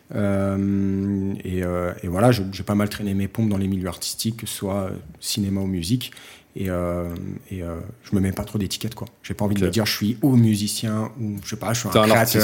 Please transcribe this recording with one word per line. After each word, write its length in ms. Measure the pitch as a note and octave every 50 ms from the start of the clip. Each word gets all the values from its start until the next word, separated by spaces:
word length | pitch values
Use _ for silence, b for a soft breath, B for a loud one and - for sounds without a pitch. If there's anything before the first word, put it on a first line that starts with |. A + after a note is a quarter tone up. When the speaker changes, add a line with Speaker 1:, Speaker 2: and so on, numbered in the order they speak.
| B - -
Speaker 1:
Euh, 1200 | A2+ G#2 G2 G2 G2 G2 G2 G2 G2 G2 G2 G2 G2 G2 G2 G2 G2 G2 G2+ G2+ F#2+ F#2+ G2 G2 - -
et, 180 | F#2 F#2 F#2 F#2
euh, 280 | F2 F2+ F2+ F2 F2 - - -
et 60 | F2+
voilà, 240 | E2+ F#2 A2+ B2+ B2
je, 100 | A2+ F#2+ F#2+ F#2+
j'ai 100 | F#2+ G2
pas 120 | - G#2
mal 140 | G#2 G#2 G#2
traîné 260 | - - A2 G2+ G2
mes 140 | G2 G2 G2
pompes 200 | - - A2+ G#2+
dans 80 | G2+
les 120 | G2 G2 F#2+
milieux 200 | G2 F#2 F2+ F#2
artistiques, 500 | E2+ - - - - - - A2 A#2 A#2
que 80 | -
ce 80 | G#2 -
soit, 200 | - G2+ F#2+ F#2+
euh, 160 | G2+ F#2+ F#2 G2 F#2 F2+ - - -
cinéma 400 | - - - G#2+ G2+ G2 G2 G2
ou 60 | G2
musique. 460 | F#2+ F#2+ F2+ E2 E2+ B2 B2 B2 - - B B B B B B B -
Et, 140 | - G2 F#2+
euh, 400 | F2+ F2 F2 F2 F2 F2 F2 F2 E2+ F2+ - F#2+ F#2+ - - -
et, 120 | G2 F#2 F2
euh, 140 | E2+ E2+ E2+ F#2 F#2+ - - -
je 100 | - -
me 60 | G2
mets 120 | F#2+ F#2+ G2
pas 120 | - G2+
trop 140 | - - G#2
d'étiquettes, 360 | G2 F2 - - - A2 -
quoi. 140 | - G#2 - - _ -
J'ai 100 | - G2+
pas 140 | - G#2+
envie 80 | G2+ G#2
Speaker 2:
Ok. 60 | G2+ G#2
Speaker 1:
de 40 |
me 40 | G2
dire, 160 | F2+ A2+ G#2+
je 60 | G#2 -
suis 260 | - G#2 G2+ B2 -
ou 160 | - C#3+ C3
musicien, 760 | A#2+ A#2 A2 G#2+ G2+ G#2 G2+ - - - A2+ G#2+ A2 A2 A2+ - -
ou 180 | A2+ G#2 G#2 G2+ G2
je 60 | -
sais 60 | A2+
pas, 160 | - F#2 G2 A#2
je 60 | A#2+
suis 80 | - G2
un 40 | -
Speaker 2:
T'es 60 | A2+
un 40 | G#2+
Speaker 1:
créateur, 400 | A2 A2 A2+ A2+ A2+ - A2